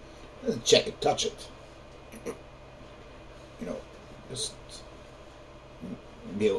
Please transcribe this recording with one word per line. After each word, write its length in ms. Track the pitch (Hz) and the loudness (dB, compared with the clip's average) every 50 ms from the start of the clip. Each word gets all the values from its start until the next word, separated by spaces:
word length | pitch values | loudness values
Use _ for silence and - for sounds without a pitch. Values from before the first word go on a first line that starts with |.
| - - - - - - - - - | -14 -14 -14 -14 -14 -14 -12 -4 2
Doesn't 180 | 247 170 123 - | 2 2 2 10
check 220 | - - - - | 10 10 10 10
it, 120 | - 135 - - | 6 -2 4 6
touch 240 | 143 139 - - | 6 6 6 4
it. 200 | - - - - - - - - - - - - - - - - - - - - | 2 2 -2 -10 -12 -12 -14 -14 -16 -14 -14 -14 -14 -14 -14 -14 -12 -12 -8 -6
You 1400 | - - - - - - - - - - - - - - - - - - - - - - - - - - - - | -6 -6 -6 -10 -14 -14 -14 -14 -14 -14 -14 -14 -14 -14 -14 -14 -14 -14 -14 -14 -14 -14 -14 -14 -14 -8 -6 -4
know, 100 | - - - - - - - - - - - - - | -2 -2 -4 -6 -10 -14 -14 -14 -14 -14 -14 -8 -6
just 240 | - 123 - - - - - - - - - - - - - - - - - - - - - - - - - - - - - - - - - - - - 120 - 87 101 | -4 -2 -2 -2 -4 -8 -12 -12 -12 -12 -12 -12 -14 -14 -14 -14 -14 -14 -14 -14 -14 -14 -14 -14 -14 -14 -14 -14 -12 -10 -8 -8 -8 -8 -8 -14 -14 -12 -10 -4 2 6
be, 120 | 104 107 98 | 8 8 8